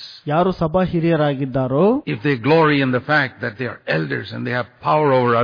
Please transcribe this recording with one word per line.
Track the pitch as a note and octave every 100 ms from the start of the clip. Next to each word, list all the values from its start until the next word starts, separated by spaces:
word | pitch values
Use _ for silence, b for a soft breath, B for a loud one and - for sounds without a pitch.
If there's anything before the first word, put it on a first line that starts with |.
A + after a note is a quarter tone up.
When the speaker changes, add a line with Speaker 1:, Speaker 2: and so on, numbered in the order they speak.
| - - D3
Speaker 1:
ಯಾರು | D#3 F#3
ಸಭಾ | F3+ D#3+ F3+
ಹಿರಿಯರಾಗಿದ್ದಾರೋ, | F3+ E3+ E3 D#3+ D3 C3+ C#3 B2+ B2+ C#3 G3 C4 -
Speaker 2:
if | C3
they | C#3+ C3
glory | A#2+ D#3+ D3+ C#3+
in | C3+
the | B2+
fact | B2+ D3+ C3 A2+ A#2+
that | G#2
they | A#2+
are | F#2+ - D#3
elders | D3+ B2+ G#2+ A2+
and |
they | A#2+ B2
have | A#2+ _ - D3+
power | D3+
over | B2+ B2 A#2